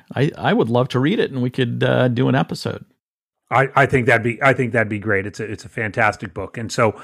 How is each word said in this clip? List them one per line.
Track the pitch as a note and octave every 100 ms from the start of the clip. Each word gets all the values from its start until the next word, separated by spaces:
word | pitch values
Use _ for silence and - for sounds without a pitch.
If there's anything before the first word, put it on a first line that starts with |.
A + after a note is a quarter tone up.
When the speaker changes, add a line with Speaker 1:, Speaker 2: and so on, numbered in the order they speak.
| - A2
Speaker 1:
I, | C#3+ -
I | A#2+
would | A3+ A2+
love | A#2+ C3
to | B2
read | C#3+ A3
it, | -
and | C3
we | B2
could, | B2+ A#2+ A#2+
uh, | B2+ B2+ B2+
do | A#2+ C3
an | C3
episode. | - - - - - _ _ _ _ _ _
Speaker 2:
I, | A#2 C3+ C#3
I | C3+
think | C#3 A#2+
that'd | A#2
be, | A#2 A2+
I | C#3
think | C3+ B2
that'd | A#2 G#2+
be | G#2+
great. | G#2+ G2 G2+
It's | -
a, |
it's | G#2+ G#2+ -
a |
fantastic | - A2 G#2+ G#2+ - G#2
book. | - F#2 -
And | G#2+
so | - A2+ -